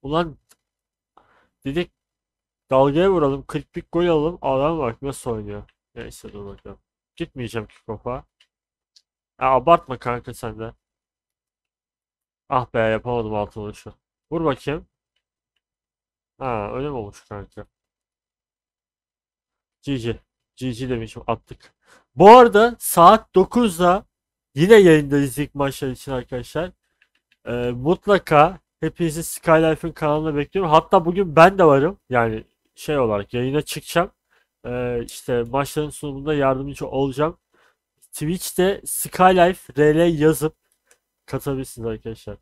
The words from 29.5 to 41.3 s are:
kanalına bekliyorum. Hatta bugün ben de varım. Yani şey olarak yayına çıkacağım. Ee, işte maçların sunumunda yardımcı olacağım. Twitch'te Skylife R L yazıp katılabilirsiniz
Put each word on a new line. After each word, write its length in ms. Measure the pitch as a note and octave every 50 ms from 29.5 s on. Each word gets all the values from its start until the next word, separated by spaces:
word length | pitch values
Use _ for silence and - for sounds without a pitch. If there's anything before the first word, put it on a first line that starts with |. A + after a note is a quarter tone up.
| E3 D#3 D#3+ D#3+ D#3 D3+ - E3
kanalına 440 | D#3 - - D3+ D3 D3+ D#3 D#3+ D3
bekliyorum. 360 | C#3+ C#3+ - _ F#3+ G3 E3
Hatta 340 | D3+ D#3 - - - F#3+ E3
bugün 300 | E3 F3+ F#3 G3+ F3 D3
ben 220 | D#3 D#3+ F#3 G3 F#3+
de 80 | F#3
varım. 340 | D#3 C#3+ C#3 C3+ E3+ G3+ _ _ _
Yani 340 | B2+ B2 A#2 A2+ A2 A2 A2 _ _ _ _ _ _
şey 240 | _ - - D3+ C#3+
olarak 340 | C3 A2+ G#2+ G2+ G2+ _ -
yayına 280 | A#2+ B2 C3 C3+ D3+
çıkacağım. 500 | D3 - - D3+ - - - E3+ E3+ - _ _ _ _ _ _ _ _ _ _ _
Ee, 380 | A#2+ B2 B2 B2 B2 B2 A#2+ A#2
işte 380 | A#2 - - - - C3 A#2+ A#2
maçların 460 | A#2 A#2+ C3+ C#3 C3 - D3+ D3+ D3+
sunumunda 440 | - - - D3 C#3 C3+ C#3 D3 D#3
yardımcı 540 | C#3+ C#3 C3+ C3+ C3 C#3 C#3+ C#3 - D#3 -
olacağım. 500 | - C3 C#3 C#3 C3 C3 D3+ D#3+ F3 _ _ _ _ _ _ _ _ _ _ _ _ _ _ _
Twitch'te 720 | - - D#3 D3+ F3 F#3 - - - - F3+ F#3+ G3+ - -
Skylife 880 | - - - - - - - F#3 F#3 F#3+ F#3 E3+ F3 F#3+ - - _ - -
R 180 | D3+ D3+ D3+
L 240 | D#3+ E3+ F3 E3+ D3+
yazıp 360 | D3 D#3 D#3+ - D3 D#3 - _ _ _ _ _ _ _ _ _ _ _ _ _ _
katılabilirsiniz 600 | -